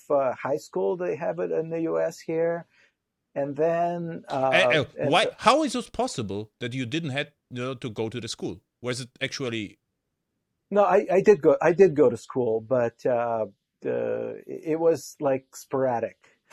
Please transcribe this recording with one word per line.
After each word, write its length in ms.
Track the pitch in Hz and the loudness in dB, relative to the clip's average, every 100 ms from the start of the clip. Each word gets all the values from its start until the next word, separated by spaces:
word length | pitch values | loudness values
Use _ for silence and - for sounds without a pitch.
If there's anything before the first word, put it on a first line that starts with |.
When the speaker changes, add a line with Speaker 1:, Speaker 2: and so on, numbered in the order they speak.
| - | 0
Speaker 1:
uh, 260 | 143 131 | 0 0
high 240 | 113 135 151 | -2 -4 -4
school. 380 | - 180 196 180 | -4 -4 -2 -2
They 200 | 175 156 | -4 -4
have 220 | 180 170 | -4 -4
it 120 | 180 | -4
in 200 | 165 160 | -4 -4
the 120 | 165 | -4
U 160 | 165 165 | -2 -2
S 200 | 160 - | -4 -6
here. 460 | - 160 165 170 165 _ _ _ _ _ _ | -6 -2 -2 -2 -8 _ _ _ _ _ _
And 220 | 143 143 139 | -6 -4 0
then, 680 | 165 165 175 175 170 170 - | 0 2 0 -2 -6 -10 -8
uh, 220 | 139 131 | -2 2
Speaker 2:
Eh, 260 | 160 123 156 | 4 4 2
eh, 60 | 127 - | 0 -4
Speaker 1:
and 120 | 147 | 0
Speaker 2:
why? 180 | 170 220 - | 2 0 2
How 240 | 214 277 | 4 4
is 140 | 302 247 | 2 -4
it 160 | - | -6
possible 580 | - 247 - 101 101 107 - | -4 -4 -4 -6 -6 -10 -10
that 160 | 123 | -8
you 100 | 131 | -6
didn't 260 | 120 151 165 | -4 -4 -4
have, 200 | 135 151 _ _ | -6 -8 _ _
you 140 | 123 | -8
know, 120 | 127 | -8
to 140 | 135 127 | -6 -8
go 200 | 104 110 | -6 -6
to 120 | 117 | -6
the 60 | 113 | -10
school? 340 | - 160 87 _ _ | -8 -8 -10 _ _
Was 180 | 120 127 | -8 -8
it 100 | 123 - | -10 -8
actually? 580 | 135 - 127 113 98 - _ _ _ _ _ _ _ _ - | -8 -6 -6 -6 -8 -14 _ _ _ _ _ _ _ _ -2
Speaker 1:
No, 120 | 196 | 2
I, 220 | 196 190 - | 4 4 4
I 80 | 185 | 4
did 200 | 202 196 | 6 8
go, 160 | 151 139 | 6 6
I 100 | 156 | 4
did 220 | 175 190 | 6 6
go 160 | 143 131 | 6 4
to 60 | 113 | 4
school, 440 | - 135 117 113 | -4 -2 0 -2
but, 460 | 110 127 117 - 139 | 0 0 0 -2 -2
uh, 400 | 120 120 113 107 - _ _ | 0 0 -2 -4 -8 _ _
the, 600 | 135 120 113 113 117 107 104 | -6 -4 -2 -4 -6 -10 -12
it 340 | 135 160 160 | -8 -4 0
was, 340 | 165 160 - - | 2 2 -2 -4
like, 260 | 147 135 - | -2 -2 -4
sporadic. 640 | - - 135 131 120 110 _ _ _ _ | -20 -6 -2 0 -2 -6 _ _ _ _